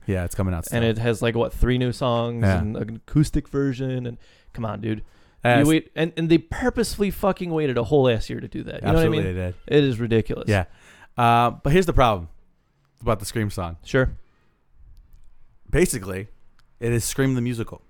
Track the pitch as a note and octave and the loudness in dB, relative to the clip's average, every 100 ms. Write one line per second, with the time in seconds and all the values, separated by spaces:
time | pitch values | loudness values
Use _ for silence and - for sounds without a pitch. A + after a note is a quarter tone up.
0 | - F#2+ F2 - F#2+ F2 - A#2+ A2+ A2 | -4 -2 -2 -2 -2 -2 -4 0 0 0
1 | A#2+ G#2+ A#2 A#2 A2 - A#2+ B2 B2 A#2 | 0 0 0 0 -2 0 2 2 0 -2
2 | C3 A#2 A#2+ A#2+ G2+ F#2 G#2 A2+ G#2+ A2+ | -2 -2 -2 -2 0 2 -2 -6 -8 -10
3 | - - D3+ D3+ - C#3 C#3 A#2+ C3 B2+ | -2 0 2 0 -4 -2 -2 -2 -4 -6
4 | B2 A#2 - _ _ - A2+ G#2 A2+ A2 | -8 -12 -18 _ _ -10 -8 -6 -6 -6
5 | - _ _ _ A#2+ B2 D3 D#3+ - - | -8 _ _ _ 2 4 6 4 0 -4
6 | D#3+ D#3+ E3 E3 - - B3 A#3+ A3+ - | -4 -2 2 2 2 -4 -2 -2 -2 -2
7 | G#3 - G3+ F#3 F3+ D#3+ D3+ A#2+ A2 D3 | -2 0 -2 -2 -2 -2 0 0 2 4
8 | C3 A2 - A#2 - - - - G2 D#3+ | 4 2 -2 -8 -10 -12 -10 -6 2 4
9 | D#3+ G#2+ F#2+ F2+ F2+ - - D3 C#3 A2+ | 4 2 -2 -4 -6 -8 0 2 4 0
10 | A#2 A2+ - - - G2+ F2 - - - | 0 2 0 -4 0 0 0 -8 -20 -20
11 | - - A#2 A#2 A#2+ - C#3+ E3+ F3 - | -12 0 4 4 2 0 2 4 4 4
12 | B2 G2+ E2+ - _ _ _ _ _ _ | 4 2 -4 -16 _ _ _ _ _ _
13 | A2 G#2+ G#2 A#2+ G#2 - F2 E2 - C3+ | -2 -2 -2 -4 -4 -4 -8 -10 -2 0
14 | C3 - - _ _ _ _ _ - - | 0 -2 -16 _ _ _ _ _ -20 -20
15 | - - - - - _ - C#3 F3+ B2+ | -20 -20 -20 -20 -20 _ -4 0 2 0
16 | F#2+ F#2+ G#2+ - - _ _ - A#2 A#2+ | -8 -10 -10 -16 -20 _ _ -8 -2 -2
17 | - - C3+ B2+ A#2+ A#2 G#2+ - _ | -2 -2 0 0 -2 -4 -8 -12 _